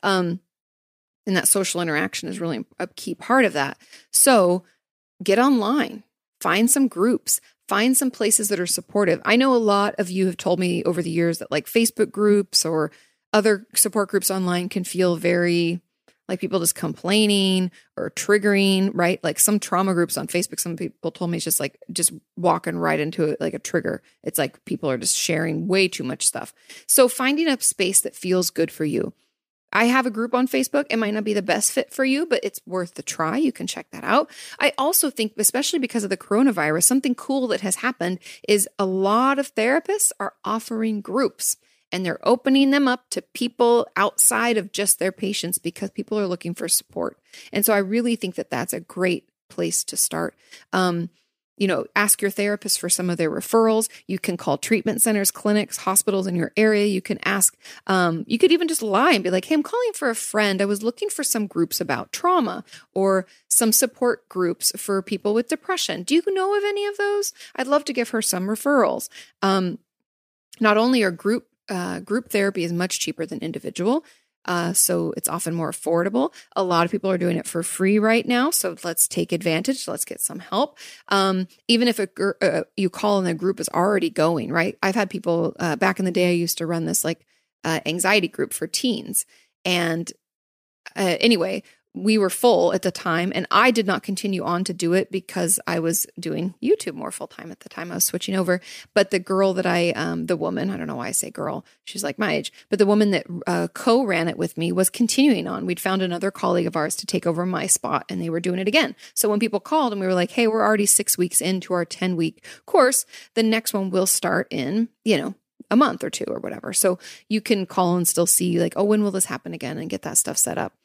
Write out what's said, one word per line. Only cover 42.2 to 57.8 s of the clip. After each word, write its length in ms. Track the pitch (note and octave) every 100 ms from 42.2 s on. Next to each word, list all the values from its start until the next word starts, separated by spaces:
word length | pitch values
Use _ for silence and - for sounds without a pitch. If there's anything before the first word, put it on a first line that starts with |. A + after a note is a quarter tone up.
| -
opening 460 | B3 - C4+ C4+
them 160 | C#4+ C4+
up 220 | B3 _
to 120 | -
people 640 | - - A#3+ _ A#3+ A#3+ A#3 -
outside 600 | G3+ - - A3+ A#3 A3
of 140 | G3
just 280 | - G3 -
their 120 | F#3
patients 460 | F#3 G3 G#3 E3+ F3+
because 320 | E3+ - G3
people 280 | - G3 G#3+
are 100 | G3
looking 260 | F3 E3+
for 160 | F3 E3
support. 480 | - - - E2+ - _ - -
And 140 | - G#3
so 80 |
I 40 | G#3
really 380 | F#3+ A3 A#3+ A#3
think 200 | F#3+ -
that 140 | -
that's 240 | C3 B2+
a 60 | G#3+
great 500 | E3+ - F3+ F3 _ _ _
place 340 | - E3+ - -
to 120 | -
start. 360 | - D#3+ E3+ _ _ - _
Um, 380 | F3+ F#3 E3+ E3+ _ _ _ _ _
you 60 | G3
know, 200 | D#3 - -
ask 260 | G#3 -
your 80 | G3+
therapist 500 | G3 G3+ G#3 G#3 -
for 80 | F3+
some 220 | - F3+
of 80 | E3+
their 140 | E3
referrals. 580 | - - A3 A3+ A3 A3 - -
You 140 | F#3+
can 180 | - F3
call 220 | - D3
treatment 420 | - A3 - A#3
centers, 300 | - G#3+ G3
clinics, 460 | - G#3 G#3 G#3 -
hospitals 500 | - F#3+ - G3 F#3+
in 80 | F3
your 160 | E3 -
area. 300 | G#3+ G#3+ G#3
You 160 | F#3+
can 160 | - G3+ -
ask, 320 | G3+ F#3+ _ - -